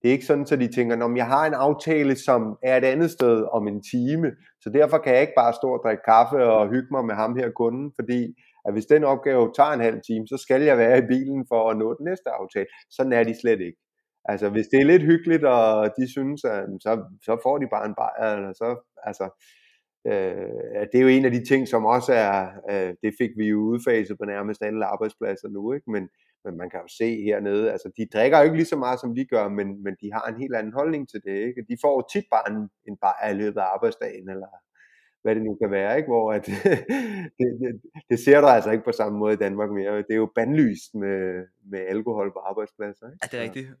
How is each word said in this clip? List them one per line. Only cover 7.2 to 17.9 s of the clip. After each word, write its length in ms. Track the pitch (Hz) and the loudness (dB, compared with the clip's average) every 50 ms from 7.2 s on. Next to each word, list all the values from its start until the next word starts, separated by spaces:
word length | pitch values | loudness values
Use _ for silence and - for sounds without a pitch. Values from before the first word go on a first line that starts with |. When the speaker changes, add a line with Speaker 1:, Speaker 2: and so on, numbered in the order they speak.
| 110 113 120 | -2 -2 -2
Speaker 1:
her 120 | 127 127 117 | -2 -4 -4
kunden, 400 | 113 - 120 117 120 127 143 147 139 - | -2 0 0 0 0 -4 -8 -10 _ -10
fordi 340 | 120 107 123 123 120 113 - _ _ _ _ _ _ | -6 -4 -2 -4 -4 -6 -10 _ _ _ _ _ _
at 80 | 104 101 | -4 -4
hvis 120 | 107 107 | -4 2
den 180 | _ 151 156 151 | _ 4 4 4
opgave 480 | 139 135 127 - 143 131 123 117 113 - | 2 0 0 0 0 4 4 2 2 4
tager 140 | - 143 151 | 4 4 4
en 100 | 151 127 | 4 0
halv 200 | 117 113 110 110 - | 0 0 0 -2 -6
time, 200 | - 113 110 110 | -6 -6 -6 -4
så 100 | 110 135 | -8 -10
skal 240 | 131 - - 131 131 | -12 -2 0 2 4
jeg 160 | 147 151 135 | 4 4 6
være 200 | 120 113 113 123 | 6 6 6 6
i 100 | 127 123 | 4 4
bilen 380 | 120 127 131 135 135 139 135 123 | 4 0 0 0 -2 -4 -6 -4
for 220 | _ 120 113 110 113 | _ 0 2 2 2
at 80 | 110 | 0
nå 160 | 107 107 113 120 | 0 -2 -4 -4
den 80 | - 143 | -6 -6
næste 240 | 170 190 185 _ 123 | -8 -8 -6 _ -8
aftale." 360 | 123 - 98 - _ 104 95 - - - _ _ | -8 -8 -10 -6 _ -6 -6 -6 -10 -20 _ _
Sådan 240 | - - 131 131 123 | -4 -2 0 2 4
er 100 | 117 113 | 2 2
de 120 | 113 113 - | 2 0 -2
slet 200 | - 120 113 95 | 0 0 0 2
ikke. 160 | 92 87 82 _ _ _ _ _ _ _ _ _ _ | 0 -8 -10 _ _ _ _ _ _ _ _ _ _
Altså, 240 | - 104 95 104 101 | -6 -4 -2 -2 -2
hvis 180 | 101 113 107 - | -2 -2 -2 2
det 80 | - 135 | 4 4
er 40 | 139 | 6
lidt 180 | 147 170 185 151 | 8 6 6 8
hyggeligt, 400 | 156 165 165 170 170 165 160 147 | 6 4 4 4 0 0 2 4
og 440 | 139 127 120 113 110 110 107 107 107 104 - | 4 4 6 4 4 4 2 0 0 -2 -4
de 120 | 131 127 | -8 -6
synes, 320 | - 143 135 135 147 143 - | -6 -6 -6 -6 -6 -4 -4
at, 220 | 123 107 101 98 104 98 92 | -4 -4 -4 -6 -8 -12 -8
så, 220 | _ 107 113 110 95 90 95 101 _ | _ -2 -2 -2 -4 -12 -20 _ _
så 160 | - 110 117 - | -4 -4 -2 0
får 140 | 127 143 | -2 -2
de 100 | 147 139 120 110 | -2 -2 -4 -4
bare 100 | 107 107 | -4 -4
en 100 | 107 | -6